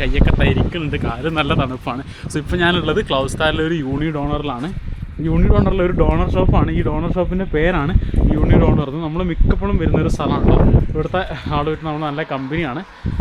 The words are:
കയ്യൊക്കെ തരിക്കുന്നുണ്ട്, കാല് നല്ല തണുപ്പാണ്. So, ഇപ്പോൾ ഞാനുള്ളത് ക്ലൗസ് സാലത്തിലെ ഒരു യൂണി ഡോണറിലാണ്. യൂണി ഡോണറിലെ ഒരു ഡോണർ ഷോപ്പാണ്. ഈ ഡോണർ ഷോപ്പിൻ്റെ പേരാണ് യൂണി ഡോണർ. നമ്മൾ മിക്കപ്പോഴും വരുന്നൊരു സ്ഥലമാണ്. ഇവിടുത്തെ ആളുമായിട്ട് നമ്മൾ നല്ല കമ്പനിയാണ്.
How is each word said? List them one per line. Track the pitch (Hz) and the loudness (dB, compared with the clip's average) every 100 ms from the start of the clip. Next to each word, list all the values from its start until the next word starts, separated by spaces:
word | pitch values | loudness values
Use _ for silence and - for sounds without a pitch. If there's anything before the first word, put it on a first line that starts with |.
കയ്യൊക്കെ | 135 139 - - | 0 2 2 4
തരിക്കുന്നുണ്ട്, | - 135 - 175 151 143 | 2 2 -2 -4 -4 -4
കാല് | - 117 151 160 | -4 -4 -2 -2
നല്ല | 143 156 | 0 0
തണുപ്പാണ്. | 131 127 139 123 - - - | -2 -6 -8 -8 -10 -14 -8
So, | 156 | -8
ഇപ്പോൾ | 143 180 | -4 0
ഞാനുള്ളത് | 175 180 151 175 - | 2 2 0 -2 0
ക്ലൗസ് | 135 135 - | -2 -2 -2
സാലത്തിലെ | 156 156 160 | -2 0 -2
ഒരു | 170 | -2
യൂണി | 131 139 160 151 | -4 -4 -4 -4
ഡോണറിലാണ്. | 143 147 147 123 156 190 - - - - 160 | -4 -4 -4 -6 -8 -8 -8 -10 -10 -6 -2
യൂണി | 160 180 | 4 6
ഡോണറിലെ | 208 196 185 180 | 6 4 2 0
ഒരു | 165 | 2
ഡോണർ | 151 160 - | 2 2 2
ഷോപ്പാണ്. | 180 185 190 156 165 | 2 2 2 2 0
ഈ | 160 | -2
ഡോണർ | 151 170 170 | -2 -2 -2
ഷോപ്പിൻ്റെ | 170 180 190 | -2 -2 -2
പേരാണ് | 151 165 180 143 190 - - - | 0 2 0 2 0 2 0 2
യൂണി | 151 - 170 | 2 4 4
ഡോണർ. | 170 - 139 151 160 | 4 2 0 -4 -4
നമ്മൾ | 165 180 | -4 -2
മിക്കപ്പോഴും | 160 - 175 196 196 | 2 4 4 0 0
വരുന്നൊരു | 160 156 156 - | 2 0 0 0
സ്ഥലമാണ്. | 139 143 - - - - - | 0 2 4 6 6 4 2
ഇവിടുത്തെ | 156 156 180 185 151 - 151 | -2 -2 -4 -4 -6 -4 -2
ആളുമായിട്ട് | 151 156 160 | -2 -4 -6
നമ്മൾ | 151 156 | -4 -4
നല്ല | 143 160 | -6 -6
കമ്പനിയാണ്. | 135 131 160 156 131 190 - - - | -6 -4 -4 -4 -6 -10 -8 -4 -2